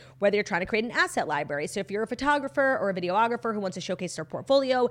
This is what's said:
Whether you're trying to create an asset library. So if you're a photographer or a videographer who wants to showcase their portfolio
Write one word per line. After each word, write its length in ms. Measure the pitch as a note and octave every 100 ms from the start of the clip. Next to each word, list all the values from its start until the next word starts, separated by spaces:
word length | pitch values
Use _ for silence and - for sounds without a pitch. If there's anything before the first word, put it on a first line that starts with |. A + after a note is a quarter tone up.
| - -
Whether 160 | G3+ G#3
you're 40 |
trying 200 | G#3 F3+
to 40 | F#3
create 200 | G#3+ A#3
an 40 |
asset 380 | - F4+ - D3+
library. 380 | D3 D3 C#3+ D3+
So 140 | -
if 100 | F#3+
you're 140 | G3
a 20 | A3
photographer 720 | B3 C#4 D4 C4+ - C4+ C4
or 100 | G3
a 60 |
videographer 580 | F#3 F3 F#3 A#3 A#3 A#3
who 80 | G#3+
wants 140 | F#3+
to 80 | F3+
showcase 340 | - F#3 F3+ -
their 80 |
portfolio 640 | D#3+ - - C#4 C4+ B3+ B3